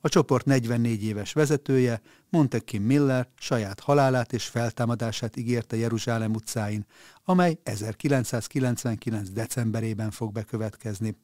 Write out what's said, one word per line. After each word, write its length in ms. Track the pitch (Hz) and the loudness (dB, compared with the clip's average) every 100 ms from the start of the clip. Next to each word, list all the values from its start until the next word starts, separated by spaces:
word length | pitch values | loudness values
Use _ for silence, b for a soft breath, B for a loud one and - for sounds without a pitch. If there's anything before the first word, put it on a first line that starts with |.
A 80 | 160 | 4
csoport 360 | 175 147 127 | 4 4 2
negyvennégy 580 | - 135 117 120 117 110 | 4 2 2 0 0 0
éves 300 | 107 104 98 | -2 -4 -2
vezetője, 680 | 151 147 147 - 131 123 113 b b b | 0 2 2 2 2 2 0 b b b
Monte 300 | 170 135 117 | 2 2 0
Kim 240 | - 107 | -4 -4
Miller 460 | 107 139 139 127 123 | 2 4 4 2 -2
saját 440 | _ - 123 98 98 | _ -2 -2 -2 -6
halálát 540 | - 143 135 127 117 | 2 4 4 2 0
és 120 | 117 | -4
feltámadását 920 | - 123 117 - 117 117 113 107 113 - | -4 -2 -2 -2 -2 0 -4 -4 -6 -6
ígérte 380 | 117 120 - | -2 -2 -2
Jeruzsálem 580 | 113 113 110 120 113 110 | -2 -2 -2 -2 -2 0
utcáin, 520 | 110 - 117 104 107 101 B B B | -4 -4 -6 -4 -4 -8 B B B
amely 360 | - 180 175 160 | 2 4 4 0
ezerkilencszázkilencvenkilenc 1700 | - 107 107 - 151 135 117 120 - 139 127 117 123 107 120 110 95 | -6 -6 -6 -4 0 2 2 -4 -4 -2 0 0 -4 -4 -4 -6 -6
decemberében 840 | 98 113 - 110 113 113 107 110 | -8 -6 -2 -2 -2 -4 -4 -6
fog 200 | - 113 | -6 -6
bekövetkezni. 840 | 107 110 113 110 - 110 98 110 101 | -6 -6 -6 -6 -6 -10 -6 -6 -6